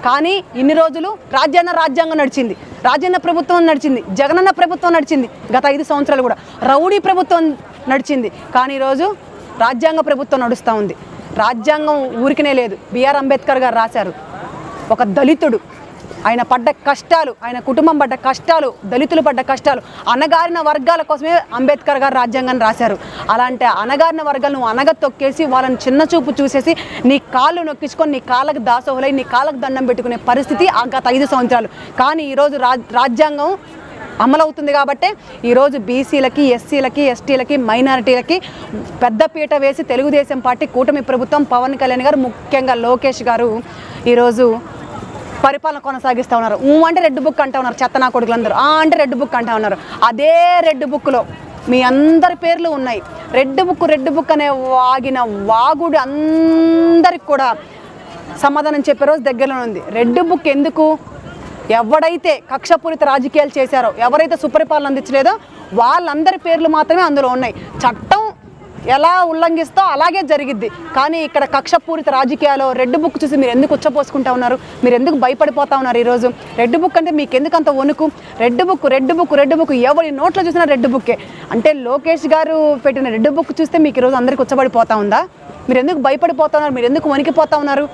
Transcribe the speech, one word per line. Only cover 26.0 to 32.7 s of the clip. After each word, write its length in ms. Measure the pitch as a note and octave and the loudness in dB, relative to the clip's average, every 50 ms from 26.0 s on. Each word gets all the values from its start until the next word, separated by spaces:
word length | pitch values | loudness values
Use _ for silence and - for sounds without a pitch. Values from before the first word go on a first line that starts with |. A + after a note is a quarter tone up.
| D#4 D4+ - | 2 4 2
చూపు 180 | E4 B3+ C4+ C4 - C#4 | 0 0 0 -2 0 -2
చూసేసి, 340 | C#4 - C#4 B3+ D#4+ E4 - - - - - - | 0 0 0 0 0 -2 -2 -4 -12 -12 0 2
నీ 140 | B3 C4+ C#4+ | 2 2 2
కాళ్ళు 440 | - - - B3+ B3+ D4 E4 F4 E4+ | 0 -2 -2 2 2 2 0 0 -6
నొక్కించుకొని, 500 | D#4 D4 - - C#4 - - D#4+ D4+ C#4+ | -6 -8 -8 -10 -10 -2 -2 -2 0 0
నీ 80 | B3+ | -4
కాళ్ళకు 380 | B3 - B3+ B3 C4+ D4 D4+ - | -4 -2 -2 0 0 -2 -2 -4
దాసోహులై, 520 | A3+ B3+ A#3+ A#3+ A#3+ - C4+ C4 C4 C4+ | 0 0 0 0 0 -4 -4 -2 -2 0
నీ 120 | C#4 C4+ B3+ | 0 -2 -4
కాళ్ళకు 340 | - - A#3+ C4+ D4+ D4+ | 0 0 0 0 0 -2
దండం 300 | B3 A#3 C4+ C4+ C4 C4 | -4 -6 -6 -4 -4 -2
పెట్టుకునే 300 | A#3+ B3 G#3 A#3+ B3 A#3+ | -2 -2 -2 -2 -6 -6
పరిస్థితి 520 | A#3 - - B3 C4 C#4 - D4+ B3 E4+ F#4+ | -6 0 0 0 0 0 -2 0 2 2 2
ఆ 140 | - G#3+ A#3+ | 2 0 -2
గత 200 | B3+ C4 C4 B3+ B3+ | -2 -4 -2 0 0
ఐదు 180 | B3 C4 C#4+ | 2 2 0
సంవత్సరాలు. 400 | C#4 - C4 B3 A#3 B3+ A#3+ A3+ F#3+ - - - - - - | 2 0 0 2 2 0 0 0 -2 -10 -14 -20 -18 -2 0
కానీ 240 | B3+ C4+ D#4 D#4+ D#4 | 0 0 0 -2 -4
ఈరోజు 340 | C#4 C4+ C4 C#4+ D4 C#4+ | -6 0 0 0 0 0
రాజ్-, 380 | C#4+ B3 B3 | 0 0 0